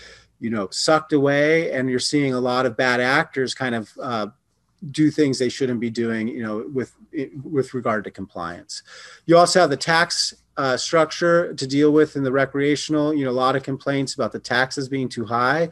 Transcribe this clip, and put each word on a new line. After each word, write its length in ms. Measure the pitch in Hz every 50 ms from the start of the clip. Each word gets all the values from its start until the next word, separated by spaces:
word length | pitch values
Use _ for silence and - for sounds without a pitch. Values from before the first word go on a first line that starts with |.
| - - - - _ _ _ _
you 100 | 120 113
know, 160 | 117 107 95 -
sucked 400 | - - - - 156 151 - -
away, 580 | 156 143 139 143 143 143 147 151 165 165 170 -
and 180 | - 131 127 131
you're 120 | 127 123
seeing 340 | - - - 147 143 135 127
a 60 | 123
lot 260 | 127 123 123 127 131
of 100 | 127 120
bad 240 | - 131 127 123 123
actors 540 | 123 127 135 156 160 - - 135 131 113 -
kind 220 | - 131 127 117
of, 160 | 113 104 - _ -
uh, 240 | - 131 117 110 104 104 - _ _ _ _ _ _ _ _ _ 190 143
do 220 | 131 156 156 147
things 260 | - - 151 139 123 -
they 100 | 127 123
shouldn't 300 | - - 139 127 123 110
be 120 | 117 117
doing, 360 | 113 117 117 113 113 113 107
you 160 | 117 - 123
know, 260 | 113 110 107 107 131 147
with, 200 | 143 127 117 - _ _ - _ - 160 135 - - 139 135
with 280 | - 160 135 127 -
regard 300 | - 127 117 120 110 107
to 80 | 95 92
compliance. 720 | - - 95 - _ 92 85 85 87 90 - - - - - - - - - - - - _
You 100 | 160 165
also 240 | 175 175 170 - 185
have 100 | 170 147
the 60 | 139
tax, 580 | 131 - 165 165 165 170 170 - - - - - _ _ _ _
uh, 200 | - 139 131 127
structure 800 | 117 - - 170 165 156 151 - - 175 170 170 170 175 165 156
to 120 | 139 139
deal 260 | 131 139 143 147 151
with 240 | 147 156 151 147 -
in 80 | 143 139
the 80 | 131
recreational, 840 | 127 139 135 135 - 139 139 147 147 131 - - 151 151 147 151 156
you 100 | 147 135
know, 60 | 131
a 20 |
lot 240 | 123 127 127 131 135
of 60 | 135
complaints 520 | - 143 135 131 - 139 139 139 135 - -
about 180 | - 117 104
the 60 | - 110
taxes 500 | - - 123 123 131 135 - 147 135 127
being 200 | 139 135 127 120
too 160 | - 120 110
high, 440 | 104 117 120 123 127 143 160 170 165